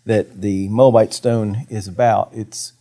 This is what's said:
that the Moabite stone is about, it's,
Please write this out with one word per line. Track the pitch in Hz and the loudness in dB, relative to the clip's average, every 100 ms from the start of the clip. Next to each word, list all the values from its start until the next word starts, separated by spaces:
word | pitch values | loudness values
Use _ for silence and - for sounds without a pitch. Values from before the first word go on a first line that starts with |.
| - | -2
that | 107 - 95 | -2 -2 -6
the | 101 98 98 | -4 -4 -2
Moabite | 113 131 113 110 | 4 6 6 2
stone | - 123 117 107 110 156 | 0 -2 -2 -2 -6 -8
is | 107 95 | -10 -8
about, | 90 120 104 - | -2 0 0 -2
it's, | 110 107 - - _ | -8 -12 -12 -14 _